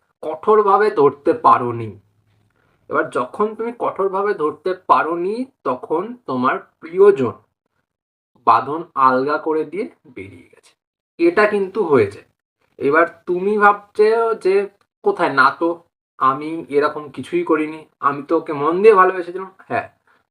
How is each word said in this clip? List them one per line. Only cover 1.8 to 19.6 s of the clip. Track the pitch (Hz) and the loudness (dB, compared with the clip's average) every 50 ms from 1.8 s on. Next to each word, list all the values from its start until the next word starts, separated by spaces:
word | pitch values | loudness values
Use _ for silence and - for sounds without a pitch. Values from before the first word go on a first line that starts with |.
| 113 107 95 - _ _ _ _ _ _ _ _ _ _ _ _ _ _ _ _ _ _ | -8 -10 -12 -18 _ _ _ _ _ _ _ _ _ _ _ _ _ _ _ _ _ _
এবার | 127 147 165 - - 135 | -4 -4 -4 -2 -4 -4
যখন | 127 - - - 208 220 220 214 | -6 -4 -4 -4 -4 -4 -2 -6
তুমি | 220 240 240 - 160 | -8 -8 -6 -4 -6
কঠোরভাবে | 135 131 - 196 196 185 196 202 208 202 175 151 | -6 -4 -2 -4 -2 -2 -2 -2 -2 -2 -2 -2
ধরতে | 151 147 - _ 185 180 180 _ - | -4 -4 -4 _ -6 -6 -6 _ 2
পারোনি, | 147 131 139 151 170 170 175 190 214 240 262 - _ _ _ 139 | 2 2 2 -2 -4 -4 -4 -6 -6 -6 -8 -10 _ _ _ -6
তখন | 127 - - - 160 165 190 233 247 - _ - | -6 -6 -6 -4 -4 -4 -4 -6 -10 -14 _ -8
তোমার | 135 127 123 131 170 190 - _ _ _ | -4 -2 0 0 -2 -2 -6 _ _ _
প্রিয়জন | - 160 165 185 196 208 196 143 131 110 98 - _ _ _ _ _ _ _ _ _ _ _ _ _ _ _ _ _ _ _ _ _ 117 | -18 -10 2 6 6 6 6 4 0 -4 -4 -10 _ _ _ _ _ _ _ _ _ _ _ _ _ _ _ _ _ _ _ _ _ 2
বাঁধন | 117 117 123 135 147 165 165 - _ 135 135 131 | 2 2 2 -2 -6 -8 -10 -8 _ 2 2 4
আলগা | 127 127 135 143 151 151 - 160 | 4 2 0 0 -2 -4 -2 -2
করে | 156 156 151 147 | -2 -2 -4 -4
দিয়ে | 151 185 233 - - _ _ - 127 | -6 -8 -8 -10 -10 _ _ -20 -18
বেরিয়ে | - 95 98 95 87 82 _ _ | -18 -18 -16 -18 -20 -20 _ _
গেছে, | _ _ _ _ _ _ _ _ _ _ _ _ - 165 175 | _ _ _ _ _ _ _ _ _ _ _ _ 0 0 2
এটা | 175 214 202 - 208 | 2 4 2 2 0
কিন্তু | 202 196 185 - 226 202 160 | -2 -4 -4 -4 -4 0 2
হয়েছে। | 147 123 107 98 - - - _ _ _ _ _ _ _ _ _ _ - - 139 | 2 2 2 0 -4 -12 -20 _ _ _ _ _ _ _ _ _ _ -6 -4 0
এবার | 143 160 170 170 - - _ - | 2 2 0 0 -4 -12 _ -6
তুমি | 180 180 185 202 214 208 208 | -6 -4 -2 -2 0 2 2
ভাবছো | 202 208 208 - _ _ - 214 214 226 226 226 226 220 175 - | 2 2 2 -4 _ _ 2 2 2 4 2 0 -2 -2 -2 0
যে | 185 190 202 202 196 - _ _ _ _ _ - | 0 0 0 0 -2 -10 _ _ _ _ _ -2
কোথায়, | 208 196 - 175 151 139 139 | -2 0 0 -2 -2 0 0
না | 131 143 139 - | 0 0 -2 -2
তো, | 170 170 170 170 _ _ _ _ _ _ _ - | -4 -4 -4 -6 _ _ _ _ _ _ _ -2
আমি | 135 131 131 147 151 156 165 165 - - 143 143 | -2 -2 -2 -2 -6 -8 -10 -10 -10 -2 -2 0
এরকম | 143 151 151 151 151 143 - | 0 0 -2 -6 -12 -14 -14
কিছুই | - 127 - - 175 175 170 | -14 -12 -6 -4 -4 0 0
করিনি, | 160 151 156 151 156 156 156 _ _ _ - 139 | 0 0 0 -4 -8 -14 -18 _ _ _ -2 -2
আমি | 143 143 143 - | -2 -2 -4 -2
তো | 170 165 | -2 -2
ওকে | 165 - 156 143 | -2 -4 -6 -2
মন | 143 156 170 180 202 | -2 -2 0 6 6
দিয়ে | 226 214 190 | 6 8 8
ভালোবেসেছিলাম। | 185 180 185 185 170 175 175 185 190 185 - _ | 6 4 2 -2 -8 -10 -10 -12 -12 -12 -16 _